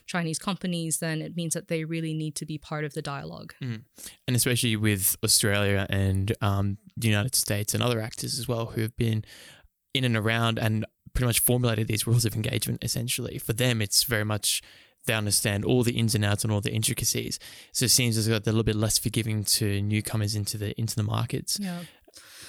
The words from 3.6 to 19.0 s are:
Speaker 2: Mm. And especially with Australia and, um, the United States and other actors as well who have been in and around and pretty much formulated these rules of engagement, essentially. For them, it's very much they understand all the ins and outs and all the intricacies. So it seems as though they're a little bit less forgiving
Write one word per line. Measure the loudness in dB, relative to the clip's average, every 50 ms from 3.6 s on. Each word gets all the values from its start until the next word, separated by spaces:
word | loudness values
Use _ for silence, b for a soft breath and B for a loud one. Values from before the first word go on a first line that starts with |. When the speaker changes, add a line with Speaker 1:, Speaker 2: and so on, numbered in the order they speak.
Speaker 2:
Mm. | -8 -8 -8 -8 -12 _ B B B B B B _
And | 0 2
especially | 2 4 4 2 4 4 2 2
with | 4 4 2 2 4 2 0 0 0
Australia | 2 2 4 4 4 4 4 4 4 4 2 2 0 0
and, | 2 2 4 4 2 2 2 0 0 0
um, | 0 0 2 2 0 0 -2 -4 _ -14 _
the | 0 2 2
United | 4 4 2 0 0
States | 0 0 0 -2 -2 -2 -2 0
and | 0
other | 2 2 0 0
actors | -2 -6 -8 -8 -8 -6 -6 -6
as | -4 -2
well | -2 -2 -2
who | -4 -2 -4
have | -4 -4 -2
been | 0 0 2 2 0 B B B B B B B B B B _ _ _ _ _
in | 0
and | 2 2 2
around | 2 2 2 2 2 2 2 2 2
and | 0 0 0 0 -2 -6 _ _ _ -6
pretty | _ 0 0
much | 2 2 2
formulated | 2 4 2 4 2 2 2 0 0 0
these | -2 -2 0
rules | 2 2 2 2
of | 2 0
engagement, | -2 -2 -2 -2 -2 -2 -2 -4 -4
essentially. | -4 -4 -4 -4 -4 -4 -4 -4 -6 -8 -8 -8
For | -4 -4
them, | 0 0 2 2 2 0
it's | 0 2 2 0 2
very | 2 0 0 0
much | 0 -2 0 0 -2 -2 -2 B B B B B B B B -2
they | 0 0
understand | 0 2 2 0 2 2 2 0 2 2
all | 4 4 4 4
the | 2 2
ins | 2 2 2 2
and | 2 2
outs | 2 2 0
and | 0 0
all | 0 0
the | 0 0
intricacies. | -2 0 0 0 -2 0 -2 0 0 -2 -4 -4 -8 -8 B B B B B B
So | B 0 2
it | 4
seems | 4 4 4 4 4
as | 2 2
though | 2 2 2
they're | 2 2
a | 2
little | 2 2
bit | 2 2
less | 2 2 2 2
forgiving | 0